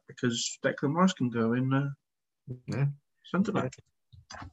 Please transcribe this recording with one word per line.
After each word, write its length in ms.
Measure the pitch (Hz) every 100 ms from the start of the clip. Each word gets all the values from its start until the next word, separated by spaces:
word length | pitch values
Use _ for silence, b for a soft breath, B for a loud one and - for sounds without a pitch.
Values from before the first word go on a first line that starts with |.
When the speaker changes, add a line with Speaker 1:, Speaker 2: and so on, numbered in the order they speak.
| -
Speaker 1:
because 500 | - 123 117 - -
Declan 300 | 135 - 143
Rice 180 | 160 185
can 160 | - 123
go 220 | 117 113
in, 200 | 123 131
uh, 180 | 135 143 139 _ _ _ _ - 127 -
Speaker 2:
Yeah. 200 | 120 143 - _ _ -
Speaker 1:
centre 260 | 175 214
back 220 | 151 127 - _ _ _ - -
Speaker 2:
Yeah. 160 | - -